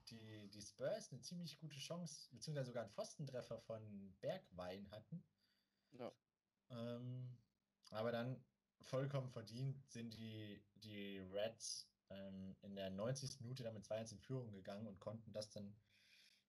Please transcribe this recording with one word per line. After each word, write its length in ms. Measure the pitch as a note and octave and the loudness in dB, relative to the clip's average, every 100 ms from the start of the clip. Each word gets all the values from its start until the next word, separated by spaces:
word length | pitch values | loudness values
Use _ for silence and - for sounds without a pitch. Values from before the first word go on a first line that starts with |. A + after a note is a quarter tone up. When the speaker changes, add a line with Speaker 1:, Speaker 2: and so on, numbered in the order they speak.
| - | -10
Speaker 1:
die, 400 | A2+ A2 G#2+ G2+ | -10 -8 -8 -8
die 120 | G2+ | -8
Spurs 500 | F#2+ - C3+ G#3+ - | -8 0 2 2 0
eine 100 | C3+ | -8
ziemlich 360 | - F3 E3 - | -6 -4 -4 -4
gute 180 | D#3 C#3 | -6 -4
Chance, 520 | - E3+ E3+ - - | -2 0 -2 -4 -10
beziehungsweise 340 | A#2+ - D3 B2 | -6 0 2 2
sogar 160 | A#2+ | 2
einen 80 | A2 | 0
Pfostentreffer 680 | - A3+ - C#3+ B2 A2+ A2+ | 0 -2 -2 -2 0 0 -2
von 560 | - A2+ G#2+ G2+ G2 F#2+ | 0 -2 -2 -6 -8 -2
Bergwijn 680 | C3 F#3 - F2 F2+ G2 G2+ | 2 2 0 -4 -2 -2 -4
hatten. 320 | G#2 - E3+ - _ _ _ _ _ _ | -8 -4 -6 -6 _ _ _ _ _ _
Speaker 2:
Ja. 200 | B2 A#2+ - _ _ _ _ - | -4 -4 -4 _ _ _ _ -6
Speaker 1:
Ähm, 680 | B2 A#2 A#2+ B2 B2+ B2+ B2 - _ _ _ - | -2 0 0 0 -2 -2 -6 -12 _ _ _ -2
aber 200 | G#2+ A#2 | 4 6
dann 320 | A#2 B2 C3 - _ _ - | 6 4 2 -4 _ _ -18
vollkommen 480 | - C3 C#3 C#3 B2+ | 2 4 6 6 2
verdient 560 | A#2 A2 A#2 C3+ C#3 - | 0 -4 2 2 2 -2
sind 280 | A#2 A#2 A2 | -4 -2 -2
die, 440 | A2 G#2+ G#2+ G2+ - - | -2 -2 -4 -6 -10 -12
die 440 | G#2+ G#2 G2+ G2 | -6 -2 -2 -2
Reds, 680 | F#2 G2 A2 A2+ - - - _ - | 0 4 4 4 -2 -2 -4 _ -12
ähm, 480 | G2 G2 F#2+ F#2+ - | -8 -4 -4 -4 -6
in 140 | G2+ G2 | -6 0
der 140 | F#2+ | 0
neunzigsten 540 | F#2+ A2+ C#3 C3+ - A#2 | 4 4 4 0 -2 -4
Minute 180 | C3 | -2
damit 220 | A2+ A2 F#2+ | -2 -2 0
zwei 120 | G#2+ | 2
eins 140 | A2+ | 0
in 80 | G#2+ | -4
Führung 320 | - C3 A#2 | -2 0 0
gegangen 360 | G2+ F#2+ G2 A2+ | -4 -4 -2 -2
und 120 | F#2+ | -4
konnten 320 | - A2 A2 | -2 -4 -2
das 200 | G#2 G#2+ | -2 0
dann 240 | - G2+ G#2+ - - - - - - | -2 -6 -8 -16 -20 -20 -20 -20 -20